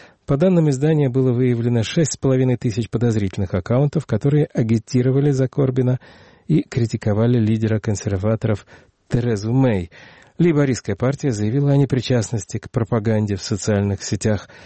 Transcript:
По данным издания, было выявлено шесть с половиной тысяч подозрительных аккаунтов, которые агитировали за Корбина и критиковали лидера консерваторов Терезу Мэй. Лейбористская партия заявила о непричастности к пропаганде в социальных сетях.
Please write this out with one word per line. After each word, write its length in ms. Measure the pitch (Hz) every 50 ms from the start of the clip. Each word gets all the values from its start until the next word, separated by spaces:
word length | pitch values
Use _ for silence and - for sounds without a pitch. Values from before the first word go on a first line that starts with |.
| - - _ _ _
По 120 | - 143
данным 340 | 139 175 190 185 170 156 151
издания, 380 | 135 127 143 156 160 151 143 131
было 240 | 120 131 131 127 120
выявлено 500 | 120 127 123 120 117 117 120 120 117 104
шесть 300 | - - 170 156 - -
с 40 |
половиной 420 | - - 135 131 131 131 127 123 -
тысяч 300 | - 123 110 120 110 -
подозрительных 680 | - 110 120 120 107 107 101 92 - - 98 - -
аккаунтов, 520 | 92 - - 117 127 147 143 - 151 -
которые 400 | - - 104 - 143 147 151 143 - -
агитировали 760 | - 120 110 117 113 - - - 123 123 135 127 139 139 147 135
за 160 | 131 131 127
Корбина 500 | - 147 139 131 123 131 127 123 127 - - - - - - - _ _ _
и 160 | - 156 170 -
критиковали 760 | - - 120 117 107 - 107 - 110 101 104 113 120 120 120
лидера 400 | 110 107 113 110 110 107 110 107
консерваторов 840 | - 113 101 - - 104 98 92 95 107 113 - - 110 107 - - _ - - _ _ _ _ _ -
Терезу 440 | - 120 117 120 113 98 104 113 123
Мэй. 380 | 135 135 123 107 95 90 - - - - - - - - - _ -
Лейбористская 580 | 165 175 151 147 143 135 120 - - - 98
партия 340 | - 123 127 139 - - 139
заявила 420 | 110 101 104 107 120 143 143 143 139
о 60 | 143
непричастности 800 | 139 - 139 123 - - 127 120 104 - - 104 - _ - 82
к 120 | - -
пропаганде 680 | - 110 113 - 123 113 104 113 110 107 107 101 101
в 60 | 92 -
социальных 600 | - 110 98 - 110 104 101 101 101 98 - -
сетях. 480 | - 110 - - 110 104 95 - - - - -